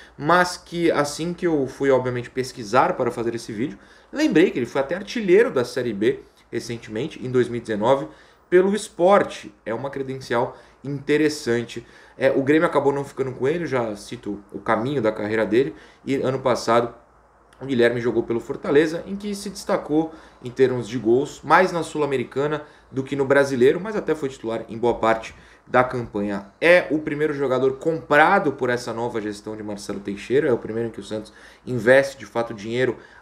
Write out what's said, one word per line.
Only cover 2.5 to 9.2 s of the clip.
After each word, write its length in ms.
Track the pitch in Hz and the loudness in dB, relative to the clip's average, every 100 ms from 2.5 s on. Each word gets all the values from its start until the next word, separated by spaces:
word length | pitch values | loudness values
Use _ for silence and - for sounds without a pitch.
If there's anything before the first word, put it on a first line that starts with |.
| - 104 123 156 | -8 0 2 4
para 180 | 135 120 | 2 -2
fazer 240 | 123 117 | -2 -4
esse 200 | 117 - | -4 -6
vídeo, 240 | 107 143 196 - - _ | -6 -6 -8 -20 -20 _
lembrei 380 | 262 302 160 202 | -2 2 4 4
que 80 | 151 | 2
ele 80 | 120 | -2
foi 160 | 143 | -2
até 140 | 135 180 | -2 -4
artilheiro 540 | 202 247 202 185 240 | -6 -4 4 6 6
da 140 | 135 | 2
Série 300 | 117 135 120 | -2 -2 -4
B 260 | 98 113 135 - _ _ | 0 0 0 -6 _ _
recentemente, 720 | 120 - 117 - 107 160 - | -8 -8 -10 -8 -8 -8 -8
em 60 | 127 | -2
dois 180 | 127 113 | 0 0
mil 80 | 120 | -2
e 60 | |
dezenove, 440 | 113 107 113 135 156 - _ _ - | -6 0 2 2 -2 -14 _ _ 2
pelo 240 | 180 190 | 4 4
Sport. 720 | 208 - - 175 202 | 0 -4 2 4 6